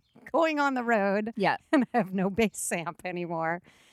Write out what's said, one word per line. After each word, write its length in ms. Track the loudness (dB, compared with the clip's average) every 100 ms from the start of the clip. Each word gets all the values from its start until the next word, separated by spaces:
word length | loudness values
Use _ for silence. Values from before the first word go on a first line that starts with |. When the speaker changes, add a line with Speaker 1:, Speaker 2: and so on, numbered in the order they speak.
| _ _ -4
Speaker 1:
going 280 | 0 0 2
on 140 | 0
the 100 | 0
road 480 | 0 2 2 0 -2 0
Speaker 2:
Yeah. 200 | 0 0
Speaker 1:
<laughs> 80 | _
and 120 | 0 2
I 60 | 0
have 140 | 0
no 140 | 0 0
bass 400 | 2 0 0 -6
amp 300 | -4 -6 -8
anymore." 580 | -8 -6 -4 -2 -2 -4 -8 _ _